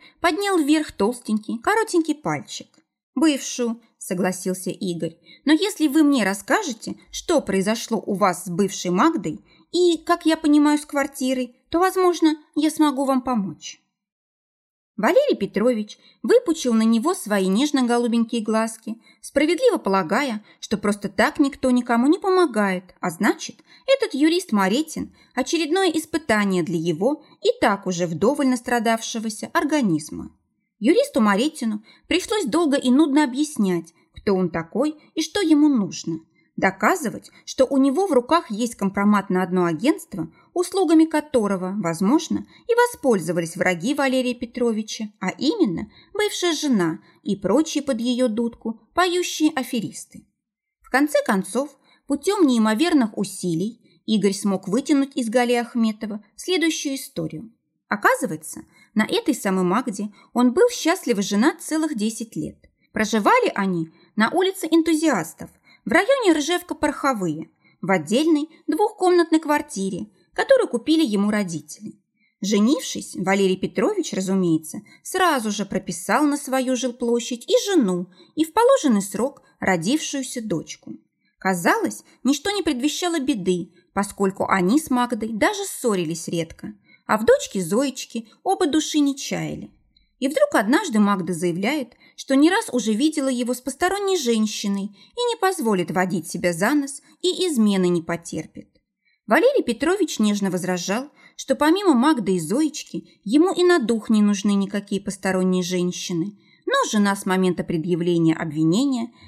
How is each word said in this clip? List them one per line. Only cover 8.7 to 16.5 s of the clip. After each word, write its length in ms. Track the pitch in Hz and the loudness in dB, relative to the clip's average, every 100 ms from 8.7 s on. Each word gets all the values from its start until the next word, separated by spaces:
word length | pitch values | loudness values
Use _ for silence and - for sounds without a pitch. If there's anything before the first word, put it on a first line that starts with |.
| - 180 | -2 -2
Магдой 480 | 180 302 320 170 151 _ _ _ | 2 2 2 -4 -8 _ _ _
и, 260 | 339 349 320 | 2 2 2
как 280 | - 330 320 | 0 0 2
я 120 | 320 | 2
понимаю, 400 | 302 294 294 294 | 4 6 6 2
с 80 | - | -2
квартирой, 720 | 285 277 - 254 262 247 _ - | -4 -4 -4 -2 -2 -4 _ -4
то, 100 | 330 | 0
возможно, 560 | 370 370 359 339 320 311 _ 311 | 2 2 2 4 2 0 _ -2
я 140 | 302 | 0
смогу 360 | 311 302 254 269 | 2 2 2 0
вам 160 | 262 | 0
помочь. 600 | 254 233 190 - - - _ _ _ _ _ _ _ _ _ _ _ - | 0 -2 -2 -8 -16 -18 _ _ _ _ _ _ _ _ _ _ _ -4
Валерий 380 | 220 480 571 349 | 2 2 2 0
Петрович 600 | 185 202 233 226 214 - _ _ | -2 0 0 0 -6 -12 _ _
выпучил 500 | 240 480 427 | 2 4 4